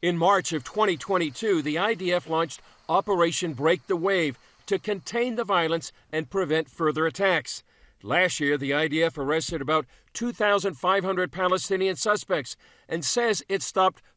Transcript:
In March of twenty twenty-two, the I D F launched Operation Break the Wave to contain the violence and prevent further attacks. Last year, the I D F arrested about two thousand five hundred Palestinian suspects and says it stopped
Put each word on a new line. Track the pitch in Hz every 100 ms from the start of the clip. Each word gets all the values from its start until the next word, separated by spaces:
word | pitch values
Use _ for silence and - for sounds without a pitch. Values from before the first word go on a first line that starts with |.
In | 170 175
March | 170 196 -
of | 160
twenty | 131 202 214 170
twenty-two, | - 196 165 127 220 180
the | 143 151
I | 202 220
D | 180
F | 175 160
launched | 160 165 - - - -
Operation | 170 202 190 170 165 175
Break | 127 151 175 -
the | 180
Wave | 175 196 156 123 _ _ -
to | 196
contain | - 202 - 233 240 226
the |
violence | 208 190 160 165 - - _
and | 156 -
prevent | 196 175 156 160
further | - 160 151 160
attacks. | - 196 170 123 - - _ _ _
Last | 98 147 180 -
year, | 143 143
the | 135
I | 143 160
D | 151
F | 165 160
arrested | 139 160 160 165
about | 135 156 143 _ _
two | - 240
thousand | 233 208 202 190 147
five | 180 196
hundred | 185 185 180
Palestinian | 180 185 180 - 190 190 180
suspects | 220 208 - 175 135 - _ _ -
and | 170
says | 143 - 233 202 -
it | 190
stopped | - - 185 - -